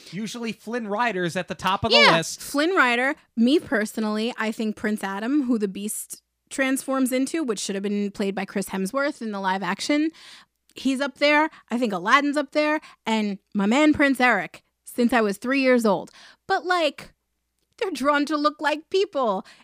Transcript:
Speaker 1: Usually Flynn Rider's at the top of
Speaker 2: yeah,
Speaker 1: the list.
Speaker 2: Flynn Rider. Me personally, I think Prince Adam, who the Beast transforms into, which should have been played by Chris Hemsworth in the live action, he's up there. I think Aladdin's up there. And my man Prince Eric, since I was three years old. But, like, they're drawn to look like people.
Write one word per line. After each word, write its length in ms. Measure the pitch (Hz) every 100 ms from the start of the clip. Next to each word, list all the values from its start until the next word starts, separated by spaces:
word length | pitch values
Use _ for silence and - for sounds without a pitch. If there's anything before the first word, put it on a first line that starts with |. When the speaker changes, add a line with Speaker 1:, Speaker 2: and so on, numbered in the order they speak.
| -
Speaker 1:
Usually 400 | 170 214 240 233
Flynn 380 | 196 - 240 220
Rider's 480 | 208 240 185 180 185
at 100 | 175
the 80 | 180
top 300 | 190 196 233
of 80 |
Speaker 2:
yeah, 180 | 262 554
Speaker 1:
the 60 | 165
list. 240 | 165 -
Speaker 2:
Flynn 300 | - 277 311
Rider. 440 | 381 254 240 262 302 _ -
Me 200 | 233 311
personally, 760 | 302 240 208 - 214 214 220 240
I 140 | 220
think 240 | 220 220 208
Prince 260 | 220 214
Adam, 420 | 196 196 220 294
who 140 | 247 226
the 120 | 202
Beast 520 | 196 208 - - - _ _ _
transforms 640 | - 262 269 - 269 262
into, 280 | 254 262 330
which 180 | 285 202
should 160 | - 196
have 80 |
been 280 | 202 202 202
played 240 | 196 196 196
by 80 |
Chris 240 | 196 208 190
Hemsworth 540 | 190 190 269 277 -
in 100 | 226
the 80 | 202
live 240 | 196 190
action, 480 | 214 - - 294 320 - - - _ _ _ -
he's 240 | 262 262
up 200 | 277 -
there. 300 | 285 294 311 - _
I 60 | 233
think 160 | 247
Aladdin's 420 | 190 185 262 285 285
up 160 | 285
there. 300 | 302 302 302 - - -
And 340 | 220 208 196 _
my 120 | 208 196
man 280 | 247 302
Prince 260 | 302 285 269
Eric, 440 | 254 208 160 - _ _
since 300 | - - 240
I 80 | 247
was 160 | 214 196
three 240 | 240 277
years 240 | 262 247 220
old. 260 | 175 - - - _ -
But, 180 | 381 302
like, 480 | 359 311 285 - _ _ _ _ _ _ _
they're 140 | 415
drawn 340 | 311 269 294 294
to 100 | 311
look 240 | 294 294
like 300 | 302 302 -
people. 560 | 381 415 285 240 190 - -